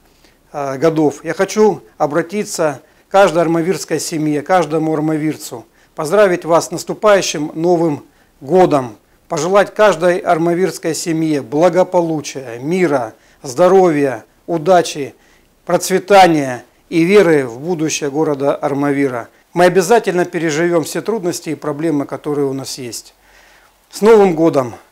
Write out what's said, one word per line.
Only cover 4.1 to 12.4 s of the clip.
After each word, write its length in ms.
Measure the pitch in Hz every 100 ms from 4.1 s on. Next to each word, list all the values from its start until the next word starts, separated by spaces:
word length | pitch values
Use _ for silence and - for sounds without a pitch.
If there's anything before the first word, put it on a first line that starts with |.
| 165 151 147
каждому 520 | 139 185 156 160 160
армавирцу, 720 | 156 151 156 151 127 - 120 - _ _ -
поздравить 480 | 156 202 202 175
вас 240 | 160 165 -
с 20 |
наступающим 800 | 170 - 175 214 196 - 165 151 -
Новым 480 | 165 175 170 143 - _ _ _
годом, 560 | 135 180 175 143 123 104 _ _ _
пожелать 480 | 165 160 196 196
каждой 440 | - 214 160 180 180
армавирской 760 | - 170 170 170 185 - 170
семье 480 | 151 - 160 160 147
благополучия, 1160 | 123 147 180 175 180 180 170 156 131 143